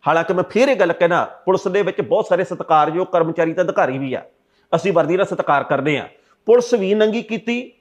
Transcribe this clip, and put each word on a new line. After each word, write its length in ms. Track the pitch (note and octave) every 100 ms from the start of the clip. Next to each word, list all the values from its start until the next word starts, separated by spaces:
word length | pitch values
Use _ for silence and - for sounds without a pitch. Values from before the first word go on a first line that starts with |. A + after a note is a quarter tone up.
| -
ਹਾਲਾਂਕਿ 240 | E3 E3
ਮੈਂ 120 | F#3
ਫੇਰ 240 | F3+ G#3 C4+
ਇਹ 80 | B3
ਗੱਲ 160 | F3+
ਕਹਿਣਾ, 320 | E3+ E3+ E3+
ਪੁਲਿਸ 440 | A2 - - F#3 G3+
ਦੇ 140 | F#3
ਵਿੱਚ 180 | F#3+ -
ਬਹੁਤ 260 | B2+ F#3+ A3
ਸਾਰੇ 180 | F3
ਸਤਿਕਾਰਯੋਗ 640 | F3 F3 - D#3 D3 D#3+ F#3
ਕਰਮਚਾਰੀ 480 | F3+ E3 E3 E3
ਤੇ 80 | E3
ਅਧਿਕਾਰੀ 360 | F3 C#3 B2+ C3+
ਵੀ 160 | C3+
ਆ, 80 | A#2 - _ _ _ _
ਅਸੀਂ 180 | E3 F#3
ਵਰਦੀ 240 | F3 D#3 F3+
ਦਾ 80 |
ਸਤਿਕਾਰ 400 | F#3+ F3 F3 D3
ਕਰਦੇ 340 | C3 C#3 C3+ C#3+
ਆ। 100 | - _ _ _ -
ਪੁਲਿਸ 280 | A#3+ A#3+
ਵੀ 200 | A#3+ F#3+
ਨੰਗੀ 280 | G#3 G#3+ A3
ਕੀਤੀ 500 | - A3 A3+ A#3+ B3+ _